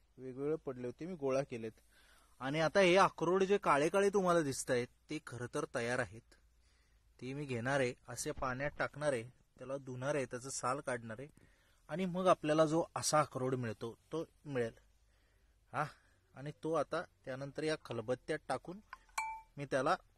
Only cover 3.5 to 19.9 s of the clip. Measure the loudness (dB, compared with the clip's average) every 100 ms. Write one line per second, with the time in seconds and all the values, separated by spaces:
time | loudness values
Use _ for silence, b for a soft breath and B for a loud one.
3.5 | 2 4 4 4 4 4 2 4 4 2
4.5 | -2 0 0 -2 _ -10 -10 -8 -10 -6
5.5 | -6 -4 -4 -2 -2 -4 -8 _ _ _
6.5 | _ _ _ _ _ _ -14 -10 -8 -4
7.5 | -4 0 2 2 -2 -12 -8 -6 -4 -4
8.5 | -2 -4 -2 -4 -2 0 0 -4 -16 _
9.5 | -16 -10 -10 -8 -6 -2 -2 -2 -6 -8
10.5 | -4 -2 -2 -2 -6 -6 -12 -12 b b
11.5 | b b b b -4 -2 2 6 6 4
12.5 | 4 4 4 0 -2 2 4 2 0 -2
13.5 | -2 -4 -6 -10 -12 -8 -8 -8 _ -6
14.5 | -2 -2 -4 _ _ _ _ _ _ _
15.5 | _ _ -4 -4 B B B B -14 -12
16.5 | -8 -2 0 0 -2 -6 _ -10 -8 -8
17.5 | -4 -2 -2 -4 -6 -2 -4 -2 -6 -2
18.5 | -6 -6 -14 -16 B B -8 -8 -10 -14
19.5 | -12 -2 0 2